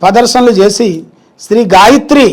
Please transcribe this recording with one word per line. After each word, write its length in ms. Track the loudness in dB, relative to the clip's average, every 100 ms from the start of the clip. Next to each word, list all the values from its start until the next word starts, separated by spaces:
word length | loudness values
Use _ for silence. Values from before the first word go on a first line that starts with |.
ప్రదర్శనలు 520 | -2 0 0 0 0 2
చేసి, 300 | 0 -2 -4 -6 -14 _ _ _ -4
శ్రీ 160 | -4 0 2
గాయత్రి 520 | 2 2 0 0 0